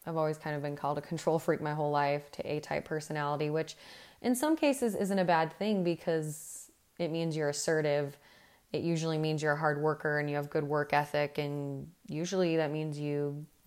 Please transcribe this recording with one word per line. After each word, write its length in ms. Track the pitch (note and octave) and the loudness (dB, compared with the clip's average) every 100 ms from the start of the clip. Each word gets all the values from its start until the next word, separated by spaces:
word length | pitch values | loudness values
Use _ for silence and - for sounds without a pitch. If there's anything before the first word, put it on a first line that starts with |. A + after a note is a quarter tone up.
| - | -4
I've 100 | D#3+ | 0
always 220 | D#3 D#3 | 0 -2
kind 180 | D#3 D3 | -4 -4
of 60 | |
been 140 | D3 C#3+ | -4 -2
called 240 | C#3+ D3 | -2 -2
a 20 | |
control 380 | - D#3+ - D#3+ | -4 -2 0 2
freak 200 | - D#3 | 2 0
my 140 | D3+ | 0
whole 180 | D3+ D3 | -2 2
life, 400 | D3 C#3+ D3 D3 | 2 2 0 -4
to 140 | - - | -8 -4
A-type 380 | D3+ - D3 - | -4 -4 -4 -4
personality, 640 | D#3 D3+ D3+ D3 D3 D3+ | -6 -4 -4 -2 0 0
which 260 | D#3 D#3 - - - - - | -2 -4 -10 -18 -20 -20 -4
in 140 | A#3+ B3+ | 0 2
some 200 | D4+ D#4+ | 2 4
cases 380 | D4 C4+ A#3 | 2 2 0
isn't 260 | F#3+ F#3+ G3 | 0 0 2
a 60 | F3 | 4
bad 280 | E3 D#3+ - | 4 2 0
thing 260 | G#3 G3+ | 0 2
because 880 | F3 E3 - D#3+ D#3 D3+ - - - _ _ - | 2 0 0 0 -2 -8 -12 -16 -18 _ _ -6
it 100 | E3+ | -2
means 260 | E3 E3 D#3 | 0 0 0
you're 140 | D3 | 0
assertive. 640 | D3 - D#3 D3+ C#3+ C#3+ - - - - _ _ | 0 2 2 4 2 0 -6 -20 -20 -20 _ _
It 120 | D#3 | -2
usually 340 | E3+ E3 D#3+ D#3 | 0 0 2 0
means 240 | D#3 D#3 | 0 2
you're 120 | D3+ | 2
a 40 | D3 | 2
hard 240 | D#3 D3 | 2 2
worker 380 | D3+ D3 D#3 D3 | 0 0 0 0
and 100 | D3 | 0
you 60 | C#3+ | -2
have 160 | C#3+ | -2
good 120 | D#3 | -2
work 300 | C#3+ D3 D3 | 0 0 2
ethic, 460 | D3 D3 D3 D3 - | 2 2 0 0 -2
and 480 | D3 C#3+ C#3+ C#3 D3 - - | -4 -2 -4 -6 -10 -14 -8
usually 500 | D3 F3 F#3+ F3 D#3+ | -6 -2 2 2 4
that 140 | D3+ | 2
means 280 | D#3 D#3 D3 | 0 -4 -4
you 460 | D3 D3 C#3+ C#3+ D#3 _ | -2 0 -2 -4 -10 _